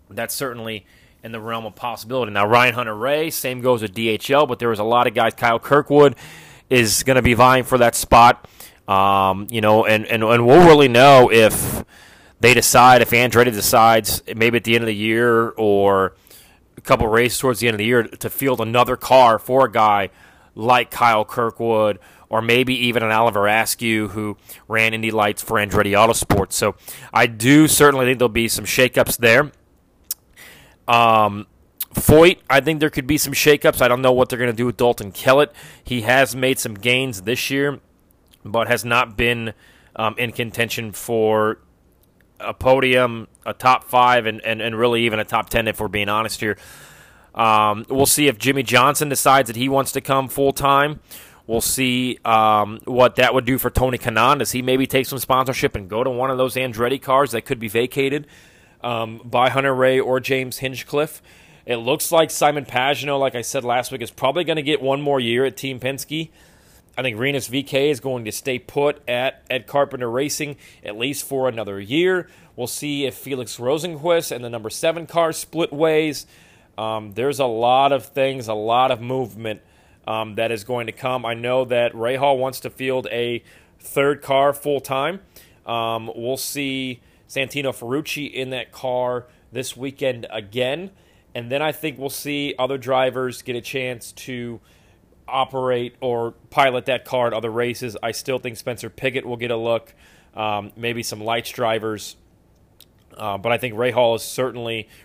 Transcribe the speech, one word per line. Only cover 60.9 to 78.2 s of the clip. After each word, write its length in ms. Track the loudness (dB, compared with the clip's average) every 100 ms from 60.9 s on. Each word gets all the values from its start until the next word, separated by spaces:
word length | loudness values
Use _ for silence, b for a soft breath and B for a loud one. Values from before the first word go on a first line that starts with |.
| -4 -4 -8 b b b b b
It 100 | -6
looks 340 | -4 -4 0
like 200 | 2 2
Simon 340 | 0 0 0
Pagenaud, 560 | -4 -4 -2 -4 -4 -2
like 140 | -2
I 80 | -4
said 220 | -8 -6
last 280 | -4 -4 -4
week, 80 | -8
is 100 | -12
probably 340 | -4 -2 -2
gonna 180 | -2 -4
get 180 | -2 -2
one 220 | -2 -2
more 180 | -2 -2
year 240 | 0 0
at 140 | -2 -4
Team 200 | -12 -8
Penske. 520 | -8 -10 -10 -10 -10 b b b b b b -8
I 40 |
think 160 | -8 -4
Rinus 280 | -4 -4 -6
V 160 | -8
K 280 | -4 -2 -2
is 100 | -2
going 240 | -6 -8
to 80 | -10
stay 260 | -10 -8 -8
put 420 | -8 -2 -2 -4 -6
at 340 | -6 -6 -8 -8
Ed 180 | -10 -4
Carpenter 440 | -2 -2 -4 -6
Racing, 460 | -4 -4 -6 -10 -12 B B
at 140 | -14 -8
least 260 | -6 -6
for 240 | -8 -4 -4
another 320 | -4 -8 -10
year. 480 | -6 -2 0 -2 -6 b b b
We'll 100 | -10
see 400 | -8 -8 -6 -6
if 80 |
Felix 440 | -8 -10 -10 -10 -8
Rosenqvist 760 | -4 -4 -6 -6 -2 -2 -2
and 120 | -10
the 60 | -10
number 200 | -10 -10
seven 360 | -4 -4 -4 -4
car 260 | -2 -2
split 400 | -4 -8 -6 -4
ways. 540 | 0 0 2 0 -4 -14 b b b b -10
Um, 360 | -8 -8 -8
there's 260 | -6 -4 -2
a 80 | -2
lot 460 | 0 2 4 4
of 140 | 0 -4
things, 420 | -4